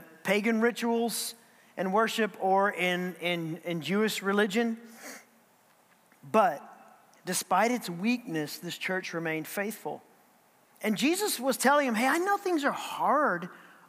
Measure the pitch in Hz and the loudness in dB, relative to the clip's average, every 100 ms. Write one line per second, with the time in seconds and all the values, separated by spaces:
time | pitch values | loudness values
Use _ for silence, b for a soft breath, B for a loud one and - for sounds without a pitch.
0 | - - - 208 220 220 233 - 233 233 | -6 -6 0 2 2 2 2 2 0 0
1 | 233 - - - b b b b 190 202 | 0 -4 -8 -10 b b b b 0 2
2 | 220 226 214 - 190 190 196 170 180 180 | 2 0 -2 0 2 4 4 2 0 0
3 | 180 165 170 175 165 170 170 170 143 202 | -2 -4 -2 -2 -4 -6 -4 -4 0 2
4 | 214 - 196 202 214 208 233 226 - B | 2 0 0 2 2 2 0 -2 -10 B
5 | B B B _ _ _ _ _ _ _ | B B B _ _ _ _ _ _ _
6 | _ _ 143 214 185 139 - - - - | _ _ 0 4 4 2 -8 -20 -20 -20
7 | _ _ 180 180 - 185 233 247 - 170 | _ _ -6 -4 0 2 2 0 -4 -4
8 | 214 247 196 160 147 - 175 - - 185 | 0 0 -2 -4 -4 -6 -10 -8 -4 -4
9 | 185 170 165 156 156 208 208 208 147 147 | -4 -6 -4 -4 -6 -6 -6 -6 -10 -10
10 | - _ _ _ _ _ _ - 214 190 | -14 _ _ _ _ _ _ -6 -2 2
11 | 262 370 415 - 262 - 285 294 269 214 | 2 2 0 -2 -2 2 4 4 4 2
12 | 262 320 381 403 381 330 277 - - - | 2 2 0 0 0 0 0 -2 -6 -2
13 | 180 269 262 175 180 B B B | 2 2 2 0 -6 B B B